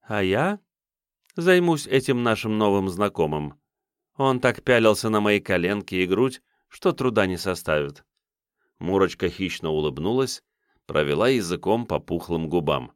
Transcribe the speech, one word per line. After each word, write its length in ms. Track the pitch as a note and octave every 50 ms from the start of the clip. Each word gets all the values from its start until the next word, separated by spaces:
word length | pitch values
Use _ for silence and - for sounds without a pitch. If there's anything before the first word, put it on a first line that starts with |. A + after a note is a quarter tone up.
"А 200 | _ - A2+ G#2
я 380 | G2 F#2+ F#2+ A2+ D3+ F#3 G#3 G3+ _ _ _ _ _ _ _ _ _ _ _ _ _ _ _
займусь 520 | - E3 F3+ F#3 F3+ F3 E3+ E3 C#3+ -
этим 360 | - - C3+ C3 - C3+ B2
нашим 360 | A#2+ A#2 A2 - - A2 G#2+ G#2+
новым 320 | G#2+ G#2 G2 G2 F#2+ F#2+
знакомым. 680 | F2 F2+ G#2 G2+ - - E2 D2+ D2+ D2+ D2+ D2 - _ _ _ _ _ _ _ _ _ _ _ _
Он 220 | - C3+ C3+ C3 B2
так 240 | B2 B2+ A#2 -
пялился 460 | - - B2 A#2 A2+ A2 G#2 - - A2+
на 120 | A2 G#2+
мои 180 | G#2 G#2 G#2 G2+
коленки 540 | - - F#2+ F2+ E2+ F2 G#2 G#2 F#2+ - -
и 120 | F#2 F#2
грудь, 360 | F2 F#2+ G2 B2+ C3+ C3 - _ _ _ _ _ _
что 240 | - - - F#3
труда 340 | E3 - B2+ B2+ A2 G#2+ G2
не 120 | F#2 F#2 E2
составит". 680 | - F#2+ F2+ F2 - - D#2 D2+ C#2+ C#2+ C#2+ - _ _ _ _ _ _ _ _ _ _ _ _ _ _ _ _
Мурочка 520 | E2 E2+ F#2+ G2 F#2+ F2 - _ - F2
хищно 400 | - - F#2+ F2+ - - - D#2+
улыбнулась, 760 | D#2 D#2 D2+ D2+ C2 C#2 D#2 G2 A#2+ C3 C3+ B2+ - - _ _ _ _ _ _ _ _ _
провела 440 | - D2+ D2+ D#2 C#2+ C#2+ D2+ G#2 B2+
языком 580 | C3+ A#2+ F#2+ E2+ F2 D2+ - F#2 G#2+ A#2 A#2+
по 140 | - F2+ D#2+
пухлым 500 | D2+ - F2 E2+ - - E2+ E2 D#2+ D#2
губам. 420 | D2+ F2 D#2 D2 D2 C2+ B1 A#1 _